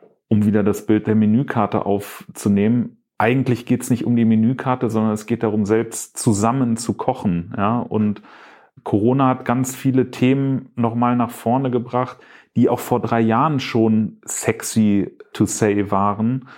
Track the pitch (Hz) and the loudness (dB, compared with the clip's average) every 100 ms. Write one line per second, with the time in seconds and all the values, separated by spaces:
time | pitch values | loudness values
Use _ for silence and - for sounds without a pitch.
0 | - _ - 104 104 104 101 98 - 107 | -20 _ -2 2 4 2 2 0 2 0
1 | 107 107 107 113 139 113 101 - - 101 | 2 2 4 2 0 0 0 0 0 -2
2 | - - - - 104 98 104 120 - - | -4 -16 -18 -6 0 2 2 2 -2 -8
3 | _ - 113 135 131 117 - 123 - 117 | _ -2 0 0 0 -2 0 -2 0 -2
4 | - 120 113 110 113 127 131 127 120 110 | 0 2 4 4 2 0 -2 -2 0 0
5 | 110 107 - 117 113 107 101 110 117 - | 0 -2 -4 -2 0 0 2 0 0 -8
6 | - - 123 101 113 135 120 113 - 101 | -12 -4 0 2 2 2 0 -2 -4 -4
7 | - 127 107 87 92 - 101 120 - 107 | -4 -2 -2 -2 -4 -4 -2 -2 -2 -2
8 | 107 101 - - - - _ _ - 107 | -2 -4 -12 -20 -20 -20 _ _ -2 0
9 | 113 135 131 127 - 123 127 - 135 131 | 2 2 2 0 -2 -2 -2 -2 0 0
10 | 127 - 127 139 135 135 - - 117 117 | 0 0 2 2 0 -2 -6 -4 -2 0
11 | 120 123 117 - 117 127 135 120 123 123 | 0 0 -2 -4 -2 -2 0 -4 -2 -4
12 | 127 - - - _ - - - - 120 | -4 -8 -20 -20 _ 0 2 2 0 -2
13 | 110 117 113 113 156 139 - 117 110 110 | 0 0 2 2 0 -2 -2 0 2 2
14 | 107 - - - - - - 110 107 101 | 0 -6 -12 -6 -4 -4 -2 0 2 2
15 | 92 - - - - - 107 101 98 98 | 0 -8 -18 -2 -2 2 0 0 0 0
16 | 101 101 113 131 - | 0 0 -2 -2 -8